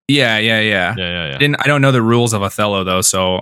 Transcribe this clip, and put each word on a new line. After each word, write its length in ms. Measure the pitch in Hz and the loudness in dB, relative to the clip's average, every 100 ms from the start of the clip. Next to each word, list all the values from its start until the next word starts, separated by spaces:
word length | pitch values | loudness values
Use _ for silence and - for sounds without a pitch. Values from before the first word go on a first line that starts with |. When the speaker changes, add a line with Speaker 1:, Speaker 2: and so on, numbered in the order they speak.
| - | -2
Speaker 1:
Yeah, 300 | 139 123 110 | 0 2 0
yeah, 200 | 110 113 | 2 2
yeah. 340 | 107 101 90 117 | 2 0 0 -2
Speaker 2:
Yeah, 120 | 90 | -6
yeah, 140 | 87 80 | -6 -6
yeah. 60 | 135 | -2
Speaker 1:
Didn't, 180 | 143 147 | -2 0
I 80 | 139 | 0
don't 120 | 147 | 2
know 100 | 135 | 2
the 100 | 131 | 2
rules 300 | 113 120 120 | 2 2 2
of 100 | 107 | -2
Othello, 400 | 98 - 107 98 | -4 -2 -2 -2
though, 180 | 92 92 | 0 0
so 340 | 90 95 92 92 | 0 0 0 -2